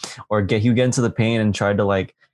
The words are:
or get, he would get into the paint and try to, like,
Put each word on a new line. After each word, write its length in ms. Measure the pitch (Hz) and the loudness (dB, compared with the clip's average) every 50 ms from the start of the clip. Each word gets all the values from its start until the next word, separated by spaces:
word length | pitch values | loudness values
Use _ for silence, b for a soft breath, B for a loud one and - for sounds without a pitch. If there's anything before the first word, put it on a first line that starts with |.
| B B B B B - | B B B B B -4
or 120 | 107 104 101 | -2 -2 0
get, 200 | 92 120 110 107 | 0 0 0 2
he 60 | 123 | 2
would 60 | 117 | 2
get 80 | 120 127 | 2 2
into 140 | 127 123 139 120 | 2 2 0 0
the 80 | 110 | 0
paint 320 | - - 110 113 117 113 107 | 0 0 0 0 0 0 0
and 120 | 107 98 | 0 0
try 180 | - 104 101 101 | 0 0 0 0
to, 120 | 101 104 | 0 0
like, 300 | 98 98 95 90 - - _ _ _ | 2 0 0 -2 -4 -8 _ _ _